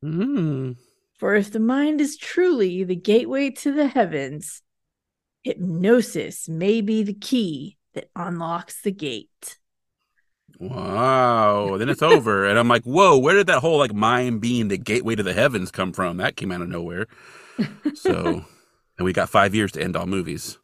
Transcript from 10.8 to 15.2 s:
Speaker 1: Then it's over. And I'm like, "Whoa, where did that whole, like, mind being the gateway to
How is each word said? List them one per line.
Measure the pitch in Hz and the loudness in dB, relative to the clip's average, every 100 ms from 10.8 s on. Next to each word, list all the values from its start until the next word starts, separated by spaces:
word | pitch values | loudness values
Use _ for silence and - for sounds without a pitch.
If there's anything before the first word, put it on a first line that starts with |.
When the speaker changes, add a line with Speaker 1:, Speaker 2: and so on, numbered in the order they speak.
| 92 101 127 131 123 117 107 104 101 95 | -6 -2 2 2 4 4 4 2 0 -2
Speaker 1:
Then | 120 | -2
it's | 139 | 0
over. | 156 175 113 101 98 | 4 4 4 2 4
And | 104 | 4
I'm | 117 | 4
like, | 120 | 2
"Whoa, | 120 143 190 143 | 2 4 8 8
where | 131 | 6
did | 196 185 | 4 4
that | 156 | 2
whole, | 147 156 | 4 2
like, | 135 | 2
mind | 104 110 123 127 117 | 2 2 2 0 -2
being | 117 123 110 | -2 0 0
the | 95 | -2
gateway | - 110 107 | -2 -2 0
to | 113 | -2